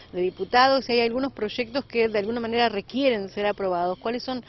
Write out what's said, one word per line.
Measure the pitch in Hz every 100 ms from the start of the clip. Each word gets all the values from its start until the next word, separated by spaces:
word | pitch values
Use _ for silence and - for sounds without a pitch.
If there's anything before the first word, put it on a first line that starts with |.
| -
de | 180
Diputados | 185 - 190 247 262 269 240
y |
hay | 240
algunos | 233 233 269
proyectos | - 208 - 226 262
que | - 233 226
de | 214
alguna | 202 240
manera | 226 233 233
requieren | 202 - 247 277 220 196
ser | 214
aprobados. | 208 202 190 175 175 185
¿Cuáles | 226 240
son | - 247